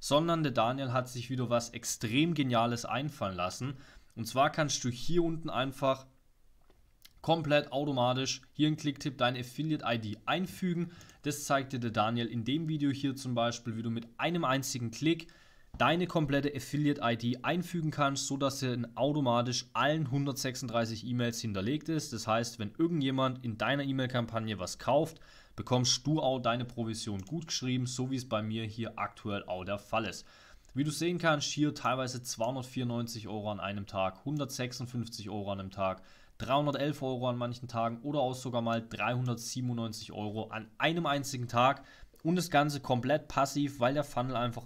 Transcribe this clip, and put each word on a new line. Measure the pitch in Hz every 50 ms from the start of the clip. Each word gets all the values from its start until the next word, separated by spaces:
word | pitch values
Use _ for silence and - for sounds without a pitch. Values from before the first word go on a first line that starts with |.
sondern | - - 135 147 165 170 170 160 156
der | 139 120
Daniel | 120 110 117 131 139 139 127 123
hat | 127 127 -
sich | - 127 117 -
wieder | 131 127 123 113
was | 120 117 117 - -
extrem | 113 - - - - - 107 113 139 156 175 165
Geniales | 151 139 131 120 113 117 120 120 117 -
einfallen | - 107 123 143 151 - - 107 98 92
lassen. | 87 87 92 - - 123 139 135 - - - - - - - -
Und | - 113
zwar | - - 131 139 151
kannst | - - 151 143 - - -
du | 123
hier | 120 - - - 165 175 165
unten | 165 160 160 160 151
einfach | 90 117 131 139 131 - 143 135 135 131 - - _ _ _ _ _ _ _ - - _ _ - - _ _ _ _ _ - - - -
komplett | - - 160 170 151 139 147 147 147 147 127
automatisch | 139 147 147 139 127 120 123 127 131 131 127 - - - - -
hier | - 147 156
in | 156
Clicktip | 156 - 151 139 139 - 151 127 -
deine | 123 120 131 127
Affiliate-I | 127 - - - 151 160 151 - - - 117 117
D | 110 107 107 - -
einfügen. | - 139 170 190 185 - - 190 185 175 170 175 170 - - - - - - -
Das | 147 139 - -
zeigt | - 143 135 135 131 -
dir | 123
der | 117 117
Daniel | 104 110 104 110 120 120 117 117
in | 123 120 110
dem | 123 135 160 165 156
Video | 160 147 143 139
hier | 131 - - 139 135
zum | - - 127 120
Beispiel, | 117 117 120 120 - - 120 110
wie | 113 113
du | 117
mit | 113 117 113 - - -
einem | 123 160 170 170 165
einzigen | 127 131 135 135 - - 123 120 113 113
Klick | - 147 160 170 165 - - - - - - - - - - -
deine | - 120 131 160 175 185
komplette | 180 - 170 156 139 143 139 139 143 143
Affiliate-I | 135 127 - - 143 151 143 143 - - 120 117
D | 117 117 120 123 - -
einfügen | 120 160 180 175 175 - 170 156 156
kannst, | 147 - 147 139 139 139 - -
sodass | 139 135 139 135 131 - 131
ihr | 127 120
in | 120 117 117 -
automatisch | - 123 143 147 151 139 123 117 120 120 127 120 - - - -
allen | 113 123 143 151 160 156 123 131
hundertsechsunddreißig | 139 139 143 131 - - 131 123 - 135 120 113 117 117 117 113 110 -
E-Mails | 127 123 120 120 120 117 -
hinterlegt | - 110 101 95 95 113 147 151 - -
ist. | 160 156 147 - 120
Das | 107 - 117
heißt, | 110 117 120 120 - -
wenn | 104 104 - -
irgendjemand | 165 170 175 160 135 135 131 131 131 131 127 127 127
in | 120 107 104
deiner | 110 113 135 143 139
E-Mail-Kampagne | 139 135 135 127 127 127 123 117 113 113 113 110 110 110 87
was | 90 90 - -
kauft, | - 131 127 147 160 160 - - - - - - - - -
bekommst | - - - 127 127 123 123 - - -
du | 143 156 156
auch | 143 131 131 127
deine | 117 117 117 123 123
Provision | 120 - 120 117 113 110 110 - 113 101 98 92
gut | - 151 170 165 -
geschrieben, | - - 127 127 127 127 123
so | 123 127 - 127 131 135
wie |
es | 127 123 -
bei | 110 107 110
mir | 107 110 113 113
hier | 107 107 117 113 107 -
aktuell | - 101 104 - - - 110 101 98 -
auch | - 92 92 92
der | 95 101 101
Fall | - - - 110 110
ist. | 95 87 - - - - - - - - - _ - -
Wie | 123 147
du | 156 151
sehen | - 160 175 180 165
kannst, | 170 165 151 143 131 -
hier | - 147 151 147 143
teilweise | - - 120 127 131 131 123 123 123 -
zweihundertvierundneunzig | - - - 113 120 135 131 123 - - 127 127 120 120 120 117 113 - 117 107
Euro | - 104 107 101 107
an | 104 95
einem | 92 98 101 101 98
Tag, | - - 98 95 95 92 - -
hundertsechsundfünfzig | 135 151 151 143 131 - - 127 123 127 - 127 120 - 120 110 110 - - 101 104
Euro | 101 104 98 101
an | 98 98
einem | 95 95 -
Tag, | 98 98 95 95 - - - - - - - - -
dreihundertelf | 113 110 131 143 147 147 139 - 139 147 139 - 135
Euro | 131 131 120 127 127
an | 120
manchen | 120 123 120 120 123 - 123
Tagen | - 117 113 117 117 113 117
oder | 147 143 147
auch | 131 131 127
sogar | 127 - 131 117 120 117
mal | 117 117 113 113 -
dreihundertsiebenundneunzig | - 98 101 113 123 123 127 123 120 117 - - - 127 123 123 120 117 113 110 107 - - - -
Euro | 104 107 107 101 110 104 -
an | 107 110 107 - - -
einem | 127 151 165 175 170
einzigen | 147 143 143 135 - 127 123 123 117
Tag. | - 117 123 135 139 - - - - - - - - - -
Und | 160 180
das | 180 170 175
Ganze | - 143 147 151 147 139
komplett | 123 - 131 123 120 127 147 156 - -
passiv, | - 135 139 135 - 143 143 139 - -
weil | 120 123 143
der | 151 143
Funnel | - - 123 123 131 127
einfach | 117 120 120 117 120 117